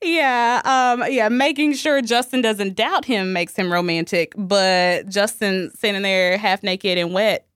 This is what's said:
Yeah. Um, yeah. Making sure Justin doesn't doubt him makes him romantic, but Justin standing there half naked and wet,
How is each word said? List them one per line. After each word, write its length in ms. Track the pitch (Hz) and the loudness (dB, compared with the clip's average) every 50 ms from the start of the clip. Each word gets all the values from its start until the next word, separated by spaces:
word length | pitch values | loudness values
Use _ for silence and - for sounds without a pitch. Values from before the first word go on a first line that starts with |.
Yeah. 600 | 403 330 339 320 285 262 247 240 240 233 247 - - | -4 -2 0 2 2 2 2 2 2 2 0 0 0
Um, 460 | 269 262 262 254 247 240 247 - - | 2 2 2 2 2 0 0 -2 -2
yeah. 160 | 269 247 214 214 | 0 0 2 2
Making 440 | 240 254 277 311 285 277 302 294 277 | 2 2 2 2 2 0 0 0 0
sure 280 | - - 311 285 277 | 0 0 0 0 0
Justin 400 | 240 220 240 240 254 - - 254 | 0 0 0 0 0 0 -2 0
doesn't 340 | 226 220 214 196 202 196 190 | 0 0 0 -2 -4 -4 -2
doubt 280 | 220 220 311 381 320 - | -2 -2 0 0 -2 -2
him 300 | - 240 196 190 185 185 | -2 -2 -2 -2 -2 -2
makes 220 | 175 175 151 - | -2 -4 -4 -4
him 160 | - 185 175 175 | -4 -2 0 0
romantic, 600 | 175 175 175 165 165 165 - 190 170 160 - - | 0 0 0 -2 -2 -2 -2 -2 -2 -2 -2 -4
but 720 | 208 196 180 202 196 190 190 185 180 180 180 180 - - 196 | -8 -4 0 2 2 4 4 4 4 2 2 2 0 -2 -4
Justin 640 | 190 202 202 226 - - 214 196 190 190 175 - - | -2 -2 -2 -2 -2 -2 -2 -2 0 -2 -4 -6 -6
standing 280 | - - 208 202 196 202 | -4 -4 -2 -2 -2 -2
there 340 | 196 190 185 180 180 185 | 0 2 2 2 2 0
half 260 | 202 214 196 190 196 - | 0 0 0 0 0 -2
naked 340 | 196 185 190 - 190 180 | -4 -4 -2 -2 -2 0
and 160 | 175 170 170 180 | 0 -2 -2 0
wet, 320 | 190 220 214 175 - - _ _ | 0 0 0 0 -2 -4 _ _